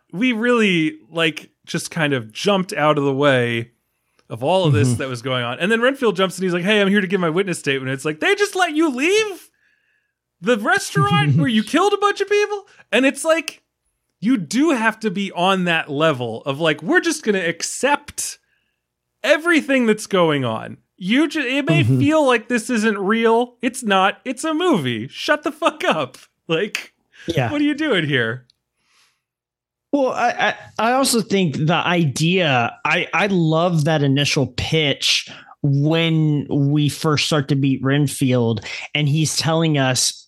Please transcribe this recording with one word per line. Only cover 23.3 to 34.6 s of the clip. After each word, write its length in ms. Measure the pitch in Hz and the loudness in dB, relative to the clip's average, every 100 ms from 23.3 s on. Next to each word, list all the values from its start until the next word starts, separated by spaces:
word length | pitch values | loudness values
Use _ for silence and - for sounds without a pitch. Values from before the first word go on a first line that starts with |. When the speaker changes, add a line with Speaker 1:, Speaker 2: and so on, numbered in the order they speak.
| 226 247 _ | 2 0 _
Speaker 1:
It's 200 | 247 247 | -6 -4
not. 380 | 214 190 196 - | 0 2 2 0
It's 200 | 254 254 | -8 -6
a 100 | 320 | -4
movie. 540 | 311 359 214 127 113 127 | 0 2 0 0 -6 -8
Shut 340 | - - 302 | -6 -2 -2
the 100 | 320 | -4
fuck 320 | - 330 311 | -2 -4 -2
up. 320 | 359 165 127 - - _ - | -2 -2 -4 -10 -20 _ -4
Like, 460 | 160 214 - - _ _ - - | -4 -2 -8 -12 _ _ -14 -6
Speaker 2:
Yeah. 240 | 147 117 | -2 -2
Speaker 1:
what 80 | 294 | 0
are 40 | |
you 100 | 294 | 0
doing 320 | 285 311 190 147 | 0 0 0 0
here? 400 | 135 113 123 - _ _ _ _ _ _ _ _ _ _ _ _ _ _ | 0 -2 -6 -12 _ _ _ _ _ _ _ _ _ _ _ _ _ _
Speaker 2:
Well, 200 | 285 254 | -2 -2
I, 180 | - 240 | 0 -2
I, 240 | - 214 - - - | -2 -4 -4 -10 -4
I 140 | 226 | 0
also 280 | 262 269 233 | 0 0 0
think 360 | - 196 175 131 160 | 0 0 0 0 0
the 80 | |
idea, 1000 | 160 160 175 156 - 160 185 156 123 117 - | 0 0 2 0 0 0 2 2 2 0 -4
I, 240 | 147 175 - | -2 -2 -2
I 140 | 160 202 | -2 0
love 580 | 185 160 160 185 160 | 2 2 2 2 2
that 180 | 151 156 | 2 2
initial 460 | 143 139 143 151 123 | 2 2 2 0 -2
pitch 720 | - | -4